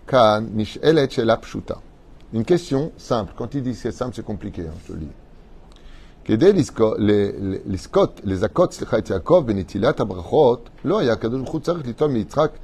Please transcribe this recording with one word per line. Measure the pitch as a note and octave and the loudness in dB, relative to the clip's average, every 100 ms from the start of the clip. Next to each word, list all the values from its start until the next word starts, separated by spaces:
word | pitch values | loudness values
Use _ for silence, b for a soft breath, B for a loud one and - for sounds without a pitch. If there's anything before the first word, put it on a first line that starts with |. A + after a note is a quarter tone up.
| - | 0
kan | C3 A2 G#2+ A2+ | 4 6 4 0
nish'elet | G#2 G#2 - D3 D#3+ C3+ | -4 -4 0 4 4 2
shela | - A2+ A2+ | 0 2 2
pshuta. | - - - - - - - - - | -2 -10 -8 -12 -12 -20 -20 -20 -6
Une | A2 | -4
question | A2+ - - C3+ D#3 - | 2 0 2 -4 -4 -8
simple. | - A#2+ F2+ - | -4 -2 -2 -8
Quand | A#2+ | -8
il | C#3+ | -6
dit | B2+ | -6
c'est | A2+ A#2+ | -6 -6
simple, | - B2 A2 | -6 -8 -8
c'est | |
compliqué, | G#2+ G#2+ G#2 F2+ | -8 -8 -8 -8
hein, | D#2+ D#2+ | -10 -12
je | - | -12
te | |
le | E2+ | -12
dis. | D2 - - - - - - b b b b b | -12 -14 -20 -20 -20 -20 -20 b b b b b
Kedei | - A2 F3+ | 0 4 6
lisko-, | G3 B2 - A2 A2 | 4 2 2 0 2
les, | G#2 G#2 G2+ | 2 4 2
les, | - G2 F#2+ | -2 -6 -6
les | - F#2 | -6 -8
skot, | - - F#3+ - | -2 0 0 -2
les | G2 F#2 | -4 -2
akot, | G#2 - F3+ | -2 2 0
slicha, | - - A2+ | 0 -2 -2
et | - | 0
Yaakov, | F#2+ - F3 | -4 4 4
benetilat, | B2 G2 F2+ G2 A#2+ D#3 | 4 -2 -2 0 0 0
abrachot, | A2+ F#2 E2 C#3 C3+ B2 - - | -4 -6 0 4 4 2 -4 -8
lo | C3+ G#3 | -2 0
haya | C3+ A2 | 2 0
kadosh | A2+ C3 | -2 -4
baruch | B2+ | -4
hu | D#3+ | -6
tzarich | D3 F3 B2 | -4 -4 -4
litom | A2+ D3+ B2 | -2 0 0
yitzhak | F#2+ C#3 D#3 - | -2 0 -2 -2